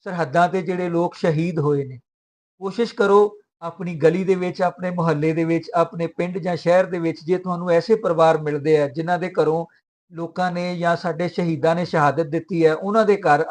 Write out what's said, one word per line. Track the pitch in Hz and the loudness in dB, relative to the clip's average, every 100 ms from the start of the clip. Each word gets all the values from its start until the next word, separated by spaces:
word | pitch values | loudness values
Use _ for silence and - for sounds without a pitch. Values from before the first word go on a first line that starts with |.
ਸਰਹੱਦਾਂ | 202 180 151 170 175 | -10 -6 -2 2 2
ਤੇ | 190 | 0
ਜਿਹੜੇ | 175 180 180 | -4 -4 -2
ਲੋਕ | 170 175 - | 0 -2 -2
ਸ਼ਹੀਦ | 180 156 170 160 | -2 0 0 0
ਹੋਏ | 147 143 131 | 0 0 -2
ਨੇ, | 127 _ _ _ _ _ - | -10 _ _ _ _ _ -10
ਕੋਸ਼ਿਸ਼ | 190 185 233 - | -8 -4 -4 0
ਕਰੋ | 202 202 208 - _ _ | 4 6 4 0 _ _
ਆਪਣੀ | 170 165 180 165 | -14 -10 -10 2
ਗਲੀ | 156 175 | 2 4
ਦੇ | 185 185 | 2 0
ਵਿੱਚ, | 180 175 | 0 -2
ਆਪਣੇ | 180 175 180 | -2 -2 -6
ਮੁਹੱਲੇ | 175 165 147 156 | -2 0 2 0
ਦੇ | 160 | 0
ਵਿੱਚ, | 165 165 165 170 | 0 0 -2 -4
ਆਪਣੇ | 170 170 165 | -4 -6 -8
ਪਿੰਡ | - 175 185 | -4 -6 -4
ਜਾਂ | 175 170 | -6 -4
ਸ਼ਹਿਰ | 170 180 180 | 2 2 2
ਦੇ | 180 | -2
ਵਿੱਚ | 165 156 | -4 -4
ਜੇ | 151 180 | -4 -4
ਤੁਹਾਨੂੰ | 185 175 180 | -2 -6 0
ਐਸੇ | 170 165 220 | 0 2 0
ਪਰਿਵਾਰ | 196 160 160 160 | 2 2 4 4
ਮਿਲਦੇ | 151 147 143 156 | 0 -2 2 2
ਆ | 143 | 2
ਜਿਨ੍ਹਾਂ | 135 160 175 | -4 -4 -2
ਦੇ | 180 | -4
ਘਰੋਂ | 185 156 165 165 _ _ _ _ | -2 0 0 -4 _ _ _ _
ਲੋਕਾਂ | 165 170 170 180 | -12 -10 -4 -4
ਨੇ | 175 180 175 | -4 -6 -2
ਜਾਂ | 170 170 | 0 0
ਸਾਡੇ | 175 160 175 | -2 -4 -4
ਸ਼ਹੀਦਾਂ | 180 170 160 151 170 | -2 -2 0 0 0
ਨੇ | 170 | 0
ਸ਼ਹਾਦਤ | 170 147 135 160 | 2 2 2 -2
ਦਿੱਤੀ | 135 - 170 160 | -4 -4 2 2
ਹੈ, | 156 | 2
ਉਹਨਾਂ | 190 220 208 | 0 2 4
ਦੇ | 196 | 2
ਘਰ | 180 147 160 | 4 2 2